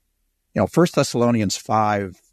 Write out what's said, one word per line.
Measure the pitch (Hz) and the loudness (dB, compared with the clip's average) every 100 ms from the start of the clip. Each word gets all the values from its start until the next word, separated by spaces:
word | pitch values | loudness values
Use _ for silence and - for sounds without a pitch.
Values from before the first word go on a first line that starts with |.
| _ _ _ _ _ | _ _ _ _ _
You | - | -4
know, | 98 | 0
First | 170 170 - | 2 2 2
Thessalonians | 139 123 120 120 101 - | -2 0 0 2 -2 -4
five | - 110 107 104 98 - _ | -2 0 0 -2 -4 -12 _